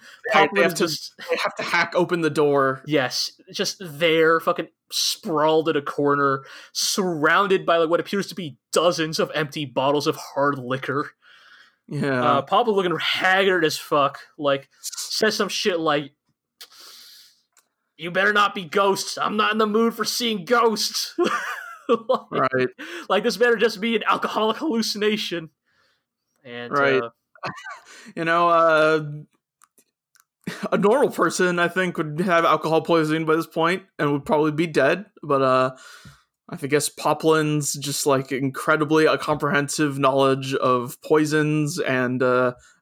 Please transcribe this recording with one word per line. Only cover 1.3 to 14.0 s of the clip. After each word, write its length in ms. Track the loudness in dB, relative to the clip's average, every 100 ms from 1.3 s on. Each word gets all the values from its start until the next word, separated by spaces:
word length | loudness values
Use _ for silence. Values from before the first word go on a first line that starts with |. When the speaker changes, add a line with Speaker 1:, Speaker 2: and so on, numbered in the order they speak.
Speaker 1:
they 60 | -4
have 120 | -2
to 80 | -6
hack 320 | -2 -2 0 0
open 240 | 0 0
the 80 | 0
door. 540 | 2 4 4 2 0 -2
Speaker 2:
Yes, 540 | 0 0 -2 -6 -10 -14
just 280 | -6 -6 -6
there, 580 | -12 -2 2 4 4 4
fucking 300 | 0 -2 -6 _ _
sprawled 760 | -4 -4 -4 -2 0 4 4 2
in 60 | -2
a 60 |
corner, 640 | -4 -2 0 2 2 0 -6 -20 -12
surrounded 880 | -6 -4 -2 -2 0 2 2 4 2
by, 140 | 2 2
like, 100 | 4
what 120 | 0
appears 260 | 0 -4 -4
to 80 |
be 240 | -8 -12 -14 _
dozens 480 | 2 2 2 -2 -2
of 120 | -2
empty 300 | -2 -4 -6
bottles 420 | -6 -2 0 0 0
of 100 | -4
hard 420 | -6 -2 0 -2
liquor. 540 | -6 -6 -4 -6 -6 -12 _ -20 -20 -20 _ _ -10
Speaker 1:
Yeah. 340 | -4 -2 0
Speaker 2:
Uh, 200 | 2 0
Poplin 340 | 2 0 2 0
looking 180 | 0 -2
haggard 640 | -4 0 2 2 2 2
as 140 | 0 -2
fuck, 400 | -2 0